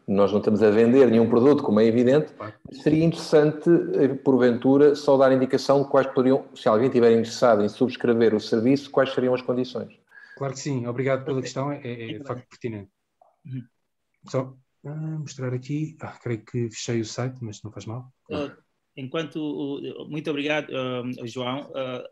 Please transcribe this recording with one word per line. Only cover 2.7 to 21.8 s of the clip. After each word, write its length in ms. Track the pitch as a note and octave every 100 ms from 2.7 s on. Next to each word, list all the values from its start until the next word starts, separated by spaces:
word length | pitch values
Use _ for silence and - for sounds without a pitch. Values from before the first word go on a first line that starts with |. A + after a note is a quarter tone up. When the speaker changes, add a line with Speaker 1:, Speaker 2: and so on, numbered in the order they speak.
Speaker 1:
Seria 340 | - D#3 D#3
interessante, 640 | E3 D#3+ - D#3 D3+ D3+ F3 E3+ -
eh, 140 | F#3+ C3+
porventura, 880 | C#3 - C3 B2 A#2 C3 C#3 D3
só 220 | C#3+ - C3+
dar 160 | C3+
indicação 500 | C3 B2+ C3 - C#3
de 40 | C#3+
quais 180 | C#3 C3
poderiam, 380 | - B2+ C3 -
se 140 | - B2
alguém 200 | A2 B2+
estiver 240 | B2 A#2
interessado 520 | A2+ A2 - B2 G#2+
em 40 | G#2
subscrever 640 | - B2 B2 A#2+ A#2 A2+
o 60 | G#2+
serviço, 500 | - A#2 A#2 C#3 -
quais 240 | - C3
seriam 180 | - B2+
as 80 | B2+
condições. 580 | - B2 B2 A2+ G#2 _ _ _ - -
Speaker 2:
Claro 160 | C#3
que 80 | B2+
sim, 260 | D3+ C3 A#2+
obrigado 380 | A#2+ C3+ C3
pela 140 | C3 C3
Speaker 3:
Ok. 60 |
Speaker 2:
questão, 280 | B2+ C3+ C#3
é, 80 | C#3+
é, 100 | B2
é 40 | A#2+
de 160 | A2+
Speaker 3:
Muito 120 | G#2+ G2
Speaker 2:
facto 140 | B2+
Speaker 3:
bem. 80 | -
Speaker 2:
pertinente. 400 | - B2 G#2+ F#2+ _ _ _ _ _ D3
Speaker 3:
Uhum. 160 | C3 A2+ _ _ _ _ _ -
Speaker 2:
Só, 280 | C3 C3 - _ _ C#3+
ah, 320 | D#3 D#3 D#3
mostrar 340 | C3+ - B2+
aqui, 420 | B2 B2+ D3 D#3 -
ah, 180 | G2+ -
creio 220 | A#2+ A2+
que 260 | - B2 A#2
fechei 300 | - - A#2
o 40 |
site, 340 | A2 - B2 B2+
mas 200 | A#2 G2+
não 80 | G#2+
faz 160 | G#2 G#2
mal. 260 | A2+ B2+ _ -
Speaker 3:
Ah, 240 | D3+ C#3+ - _ _ _ -
enquanto 400 | C3 E3 D#3 E3
o, 720 | D3+ C#3+ C#3+ C#3 C3+ - C#3+
muito 220 | D3 D#3
obrigado, 400 | C#3+ C#3+ D3+ C#3+
ah, 520 | C3+ B2+ B2 B2 B2 B2
João. 440 | B2+ B2 C#3 -
Ah, 340 | C#3